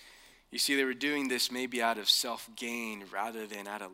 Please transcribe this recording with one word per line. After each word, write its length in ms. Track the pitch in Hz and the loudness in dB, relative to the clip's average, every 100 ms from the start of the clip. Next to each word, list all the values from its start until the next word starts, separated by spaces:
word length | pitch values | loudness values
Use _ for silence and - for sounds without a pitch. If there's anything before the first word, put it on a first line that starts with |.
| - - - - _ | -14 -20 -20 -20 _
You 80 | 120 | 0
see, 160 | - 139 | 2 4
they 80 | |
were 100 | 131 | 2
doing 340 | 120 143 147 131 | 2 0 2 2
this 240 | 123 - | 0 0
maybe 300 | 123 127 120 | 0 -2 2
out 160 | 113 110 | 2 4
of 100 | 95 | 4
self-gain 1000 | - 123 113 - 110 117 120 113 104 95 | 4 2 -4 -10 -8 -6 -4 -4 -8 -8
rather 360 | 98 113 113 107 | -4 -4 -4 -8
than 200 | 104 101 | -8 -8
out 140 | 104 | -8
of 100 | 95 | -10